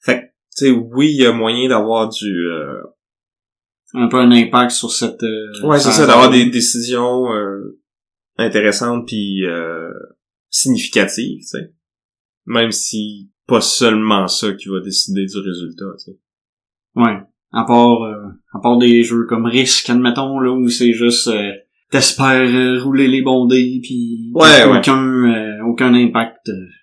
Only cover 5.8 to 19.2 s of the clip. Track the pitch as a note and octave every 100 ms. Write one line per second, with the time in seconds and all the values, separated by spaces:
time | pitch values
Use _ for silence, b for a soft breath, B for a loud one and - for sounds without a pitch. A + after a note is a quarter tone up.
5.8 | C#3 - D3 A#2 B2+ B2+ A#2+ A#2+ - A#2+
6.8 | A#2 B2 B2 B2+ B2 G#2+ G2+ G2 G#2 -
7.8 | _ _ _ _ _ - A2+ G#2 G#2 G2+
8.8 | A#2+ A#2+ A#2+ G#2+ G2+ F#2+ F#2 E2+ E2 E2
9.8 | E2 - - _ _ _ _ - C3+ A2+
10.8 | - A2+ F#2+ - - - - - - _
11.8 | _ _ _ _ _ _ - A#2 A2+ G#2
12.8 | - A2 G#2+ G#2 G2 _ - A#2+ - -
13.8 | A#2+ A2 A2 G2+ F#2 - G#2+ G2 G2 F#2+
14.8 | F#2 F2+ - G2 F#2+ G2+ G2 F2 E2+ E2+
15.8 | G2 - - F#2+ _ _ _ _ _ _
16.8 | _ - A#2 G2 - _ _ A2+ A#2 A#2+
17.8 | A#2+ A2+ A2+ G#2+ G2+ F#2 _ G2+ B2 A#2+
18.8 | B2 A#2+ A#2 A#2